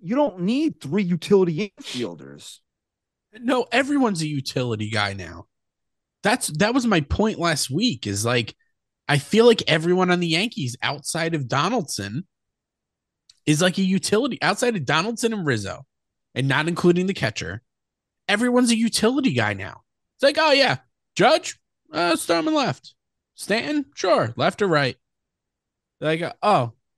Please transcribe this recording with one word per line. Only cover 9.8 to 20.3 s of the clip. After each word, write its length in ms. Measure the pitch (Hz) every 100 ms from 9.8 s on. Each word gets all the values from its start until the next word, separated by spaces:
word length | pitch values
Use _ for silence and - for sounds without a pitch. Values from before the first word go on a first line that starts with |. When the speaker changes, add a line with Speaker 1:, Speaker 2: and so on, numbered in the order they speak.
| 170 180 180
Speaker 2:
on 80 | 180
the 80 | 170
Yankees 480 | 160 226 - 123 117
outside 520 | 127 143 - 160 165
of 140 | 160 120
Donaldson 800 | 127 175 247 135 - 101 127 - _ _ _ _ _ _ _ _ _ _ _ -
is, 140 | 151
like, 180 | 180 196
a 40 |
utility, 560 | 190 190 - 208 269 185
outside 360 | 147 202 247 214
of 80 |
Donaldson 480 | 120 151 208 226 226
and 120 | 214
Rizzo, 400 | 156 110 95 85 - _ _ _ _
and 120 | 120 135
not 220 | 135 160
including 380 | 170 175 175 190
the 80 |
catcher, 480 | 190 123 - 85 104 _ _ _ _ _ _ -
everyone's 420 | 208 247 247 247
a 60 | 226
utility 560 | 226 - 220 269 262
guy 200 | 123 107
now. 280 | 101 98 - _ _ _ -
It's 60 |
like, 160 | 277